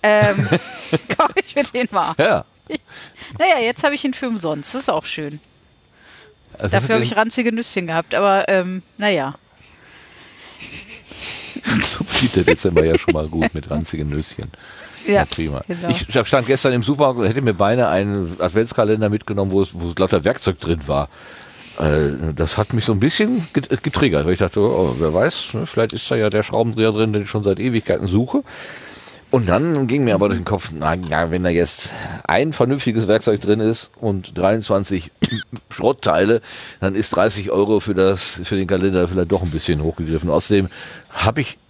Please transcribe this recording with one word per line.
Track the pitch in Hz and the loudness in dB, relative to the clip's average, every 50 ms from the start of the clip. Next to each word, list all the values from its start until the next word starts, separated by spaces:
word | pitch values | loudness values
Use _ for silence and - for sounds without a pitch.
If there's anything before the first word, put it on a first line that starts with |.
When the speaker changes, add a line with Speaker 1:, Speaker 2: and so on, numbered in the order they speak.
| - | 4
Speaker 1:
Ähm, | 208 208 208 208 208 202 196 127 107 - - - - - - | 6 6 6 6 4 4 2 2 2 2 0 0 -4 -16 -16
<laughs> | - - - 160 - - 202 | -6 -2 -2 -2 -2 -4 0
kaufe | - 330 381 - 381 - | 2 2 2 2 -2 -4
ich | - - | -2 -2
mir | 285 277 | -2 -2
den | - - 247 247 - | -2 -2 -4 -4 0
mal. | - 196 165 - 160 - | 0 0 0 0 2 2
Speaker 2:
Ja. | 151 - 175 98 - _ _ _ _ - 311 302 _ _ - - - - _ - - - - - | 2 2 2 0 -2 _ _ _ _ -10 -10 -10 _ _ -20 -20 -20 -20 _ -20 -20 -16 -4 0
Speaker 1:
Naja, | 330 381 339 269 | 2 2 2 2
jetzt | 233 226 247 - - | 2 -2 -2 0 -2
habe | 294 285 | -2 -2
ich | 285 - | 0 -4
ihn | 277 254 | -4 -4
für | - - 247 | -4 -6 -6
umsonst. | 226 214 165 160 156 147 143 - - | -6 -4 -4 -4 -4 -4 -6 -8 -8
Das | 175 170 | -6 -4
ist | - | -2
auch | 180 131 - | -2 -2 -4
schön. | - - - 151 147 151 151 _ _ _ _ _ _ _ _ _ _ _ _ _ - - - - - _ _ _ - - - | -6 -10 -8 -8 -10 -10 -14 _ _ _ _ _ _ _ _ _ _ _ _ _ -20 -20 -20 -20 -20 _ _ _ -20 -14 -6
Speaker 2:
Also | - 98 - | -4 0 0
Speaker 1:
Dafür | 196 - - 220 | 0 0 2 0
habe | 220 226 | 0 0
Speaker 2:
das | 233 233 | 0 2
Speaker 1:
ich | |
ranzige | 202 220 226 - - 240 233 226 | 0 0 0 0 0 0 0 -2
Nüsschen | 226 240 - - 196 180 | -2 -6 -6 -6 -6 -4
gehabt, | 165 160 165 165 - - | -2 -2 -2 -2 -2 -2
aber, | 151 196 202 190 196 - - | 2 2 4 4 2 2 2
ähm, | 196 190 180 180 185 185 - _ _ - | 2 0 0 -2 -6 -8 -10 _ _ -4
naja. | 202 208 196 156 135 135 147 - | -2 0 0 0 -2 -4 -6 -10
Speaker 2:
<laughs> | _ _ _ _ - - - _ - - - - - - - - - - - - - - - - - - - - - - - - - - - - - - - - - - - - - - - - - | _ _ _ _ -20 -20 -20 _ -20 -20 -20 -20 -20 -20 -20 -20 -20 -20 -20 -20 -20 -20 -20 -18 -18 -16 -16 -18 -18 -18 -20 -20 -20 -18 -16 -12 -10 -10 -10 -10 -12 -12 -12 -8 -4 -2 0 0 2
So | - - - - | 0 -2 -2 -4
beginnt | - - - 131 120 - | -2 0 2 2 2 2
der | 95 87 | 4 4
Dezember | - - - - 98 85 82 80 | 4 2 4 2 2 4 4 4
ja | 82 80 - | 4 2 2
schon | - - - | 2 0 0
mal | 78 78 78 | 0 -2 -2
gut | 80 82 80 78 - | -2 0 -2 0 -2
mit | 78 71 - | -6 -8 -4
ranzigen | 73 76 82 - - 78 76 73 | -4 -4 -4 -4 -6 -6 -4 -4
Nüsschen. | 71 76 76 - - - - - - - - - - - - - - - - | -4 -4 -6 -6 -10 -12 -12 -12 -14 -18 -20 -20 -20 -20 -20 -20 -20 -10 -2
Speaker 1:
Ja, | - 202 | 2 2
Speaker 2:
Ja, | 202 - | 2 2
prima. | - - - 82 78 71 65 - | 0 -2 -4 -4 -4 -4 -6 -6
Speaker 1:
genau. | - 185 170 180 - | -8 -10 -8 -2 -2
Speaker 2:
Ich | - - - - - 127 110 | -2 -2 -4 0 0 0 2
stand | - - 135 120 | 2 2 0 2
gestern | 113 135 127 - 139 127 | 2 0 2 4 2 2
im | 123 110 | 2 2
Supermarkt | 104 147 139 147 135 127 120 | 0 2 2 2 2 2 2
und | 110 | 0
hätte | 95 113 131 135 | 2 2 2 2
mir | 120 104 | 0 2
beinahe | 85 101 101 113 127 123 95 | 2 2 2 4 2 2 4
einen | 78 92 101 101 101 101 92 82 87 - | 4 2 2 2 0 -2 -2 -4 -2 -2
Adventskalender | 85 90 85 107 117 120 - - 113 104 110 110 110 104 | -2 0 2 2 0 2 2 0 2 2 2 2 2 0
mitgenommen, | 104 107 - - 107 101 98 98 | 0 0 -2 -4 -2 -2 0 2
wo | 92 98 98 | 2 2 2
es, | - - | 0 -2
wo | 90 85 85 82 - | -6 -6 -6 0 0
lauter | 95 92 - 92 73 | 2 2 2 2 2
Werkzeug | - - - - - - - | 2 0 0 0 -2 -2 -2
drin | - 80 85 82 71 | -2 -2 -2 -2 0
war. | 67 71 71 73 - - - - - - - - - - - - - - - | -2 -2 -2 -2 -4 -8 -20 -20 -20 -20 -20 -20 -20 -20 -20 -20 -20 -8 -2
Äh, | 78 78 73 78 76 71 71 64 76 80 76 | 0 2 2 2 2 0 0 -2 -4 -6 -2
das | 67 82 78 - - | -2 -2 -2 0 -2
hat | 107 - - | -2 0 0
mich | 117 - | -2 0
so | - 113 | 0 0
ein | 95 | 2
bisschen | 107 151 - - 208 214 247 233 165 - - | 2 2 2 2 0 2 0 -2 -4 -2 -4
get-, | 147 131 - - 131 - | -4 -2 -2 -4 -2 -2
getriggert, | 151 - - 151 127 82 73 73 | -4 0 2 2 2 2 2 2
weil | 82 92 | 2 2
ich | 85 | 2
dachte, | 101 87 - 107 | 0 0 2 2
oh, | 101 117 - 87 92 76 60 64 | 2 2 4 2 2 2 2 0
wer | 82 78 78 | 0 2 2
weiß, | 87 117 160 165 - - - - | 2 2 2 0 -4 -8 -6 -6
ne, | 113 110 | -6 -6
vielleicht | - - - 113 110 - | -4 -2 -2 -2 0 -2
ist | 110 - - | -6 -4 -2
da | 123 | -2
ja | 120 107 107 | 0 0 2
der | 98 107 104 | 2 0 0
Schraubendreher | - - - 117 117 107 110 110 113 107 | 0 0 0 0 0 0 2 2 2 2
drin, | 107 110 110 107 | 2 0 2 0
den | 104 101 | -2 -2
ich | 98 | -2
schon | - 110 101 | -4 0 2
seit | 101 95 - | 2 0 2
Ewigkeiten | 101 127 120 113 - - 104 - - | 0 0 0 -2 0 0 -2 0 0
suche. | 95 87 104 123 123 - 285 269 - - - - - - - - - - - - - - - - _ | 0 2 2 0 2 0 -2 -2 -2 -14 -18 -16 -16 -18 -18 -18 -20 -20 -20 -20 -20 -20 -20 -6 _
Und | - 127 113 | 2 2 4
dann | 90 87 107 147 170 165 143 135 | 4 2 2 2 2 0 0 0
ging | 117 127 147 139 | 0 0 0 2
mir | 117 104 | 2 2
aber | 95 101 104 | 2 2 2
durch | 98 - | 0 -2
den | 90 | -2
Kopf, | 85 104 95 - - 82 | -2 -4 -4 -4 -6 -8
na | 78 76 78 82 | -4 -2 -2 -2
ja, | 90 92 82 76 76 85 82 | -2 -2 -2 -2 0 0 0
wenn | 82 90 90 | 0 0 0
da | 90 | 2
jetzt | 85 85 87 - - - - - - - - - - - - | 2 2 2 0 -2 -6 -6 -8 -8 -10 -10 -10 -12 -10 -2
ein | - 78 101 139 160 151 | 0 2 2 2 0 2
vernünftiges | - 127 120 139 143 - 131 110 113 110 95 | 0 2 2 2 0 0 0 0 0 2 4
Werkzeug | 107 110 - - 104 101 - | 2 2 4 2 0 0 2
drin | 95 104 113 | 2 2 2
ist | 110 110 117 113 - - _ | 2 0 0 0 -6 -12 _
und | _ - 110 101 95 90 - - 87 | _ -4 -2 -2 -2 -6 -8 -4 0
dreiundzwanzig | 90 95 107 110 104 - 104 98 101 - 98 92 82 - _ _ - - - 110 | 2 2 2 2 0 0 0 0 0 -2 -4 -4 -4 -8 _ _ -2 -2 -2 -8
<clears throat> | - _ - - _ _ | -8 _ -14 -18 _ _
Schrottteile, | - - - 117 139 - - - 80 80 95 104 117 113 - - - - - - - - | -12 0 0 0 0 2 0 2 2 4 4 4 2 0 0 -6 -18 -18 -18 -18 -10 -4
dann | - 98 98 | -4 -2 0
ist | 98 107 - - | -2 -2 0 2
dreißig | - 95 110 107 107 95 98 | 2 2 2 2 -2 -4 -2
Euro | - 95 101 101 110 104 | 2 2 2 4 2 0
für | - 107 98 | 0 0 0
das, | 92 95 95 98 90 - - - - 87 | 2 4 2 2 0 -2 -6 -6 -8 -6
für | - 107 | -4 -2
den | 95 95 | -2 0
Kalender | 87 98 92 92 98 95 90 90 | 0 0 0 2 2 2 2 2
vielleicht | 85 90 92 87 82 | 2 0 -2 0 2
doch | 98 92 92 | 0 0 0
ein | 87 | -2
bisschen | 73 78 - - 85 73 76 | -4 -4 -2 0 0 0 0
hochgegriffen. | 80 - - 85 78 82 80 80 87 | -2 -2 -4 -4 -4 -2 -2 0 0
Außerdem | 73 80 - - 104 98 95 92 - - - - - - - - | 0 0 2 2 2 2 2 0 -6 -12 -18 -18 -18 -20 -20 -16
habe | - - - 107 117 160 131 | -8 -2 -2 0 0 0 -4
ich | - - _ _ | -4 -6 _ _